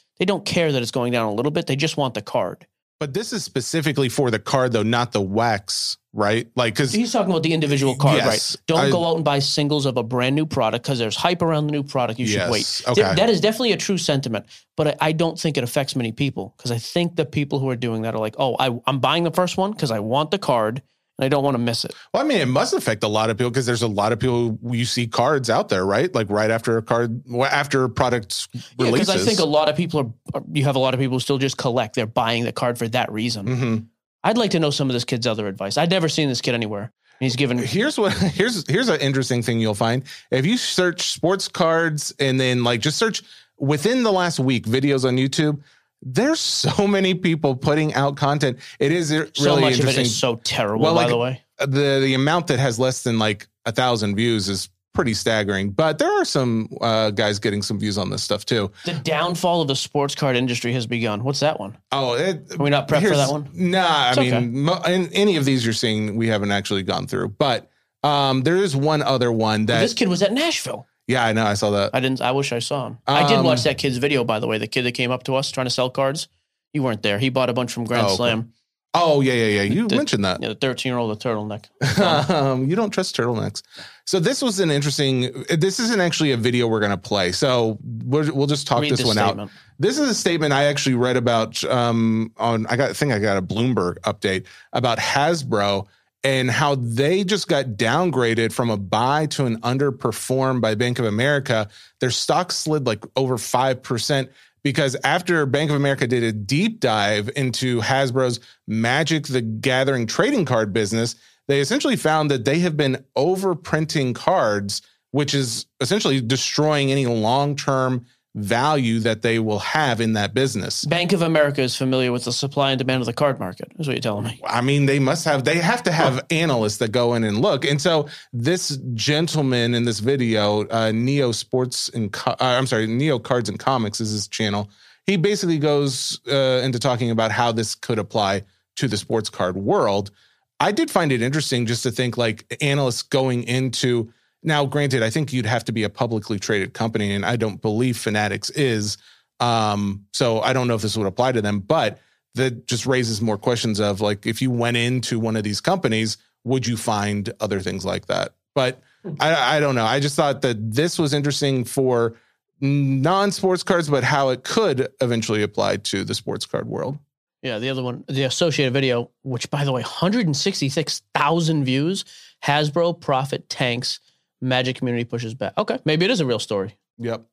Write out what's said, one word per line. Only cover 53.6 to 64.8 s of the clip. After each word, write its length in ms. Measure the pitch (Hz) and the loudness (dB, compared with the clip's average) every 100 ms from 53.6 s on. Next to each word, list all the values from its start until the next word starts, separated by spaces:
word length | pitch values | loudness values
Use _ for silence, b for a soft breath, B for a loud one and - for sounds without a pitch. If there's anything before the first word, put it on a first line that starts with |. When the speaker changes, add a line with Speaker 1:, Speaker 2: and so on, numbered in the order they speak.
| 117 | -6
Speaker 2:
a 60 | |
thousand 440 | 120 127 117 101 101 | 0 0 2 0 0
views 340 | 117 110 95 | 0 0 -2
is 200 | 95 - _ _ | -4 -6 _ _
pretty 200 | - 127 110 | -2 0 0
staggering, 560 | 117 110 101 98 98 | 0 0 0 -2 -2
but 260 | 98 156 156 | 0 0 2
there 140 | 330 415 | 0 0
are 40 | - | 0
some, 440 | 147 123 113 110 - | 0 0 -2 -4 -4
uh, 280 | 117 110 110 | -2 0 0
guys 300 | 104 104 101 | 0 0 0
getting 220 | 107 101 | -2 -2
some 160 | 98 101 | -4 -4
views 180 | 107 101 | -2 -2
on 140 | 95 | -4
this 100 | 98 | -4
stuff 240 | - 101 - | -4 -4 0
too. 240 | 117 98 B 175 | -2 -2 B -6
Speaker 1:
The 80 | |
downfall 680 | 160 165 151 175 175 180 170 | -4 -2 0 0 0 0 2
of 60 | 139 | 0
the 80 | 131 | -2
sports 380 | - 147 139 | -2 -2 -2
card 220 | - 139 123 | -2 0 0
industry 360 | 127 120 120 | 0 -2 -2
has 120 | 123 113 | -2 -2
begun. 380 | 120 117 104 | -2 -2 -2
What's 160 | 131 139 | -2 0
that 200 | 147 156 | -2 -2
one? 160 | 101 - - | -8 -12 -6
Speaker 2:
Oh, 220 | 139 127 | -2 0
it, 380 | 120 185 156 - - | 0 -2 -4 -8 -2
Speaker 1:
Are 40 | |
we 60 | 143 | 2
not 180 | 143 143 | 2 2
prepped 80 | 151 | 2
for 40 | |
Speaker 2:
here's 180 | 202 147 | 4 4
Speaker 1:
that 140 | 135 | 2
one? 180 | 147 139 | 0 -6
Speaker 2:
Nah, 260 | 170 180 185 175 | -2 0 2 2
I 220 | 151 123 | 2 4
Speaker 1:
It's 100 | 127 | 4
Speaker 2:
mean, 140 | 127 117 | 2 2
Speaker 1:
okay. 100 | 120 | 0
Speaker 2:
mo-, 360 | 131 156 175 | 0 0 0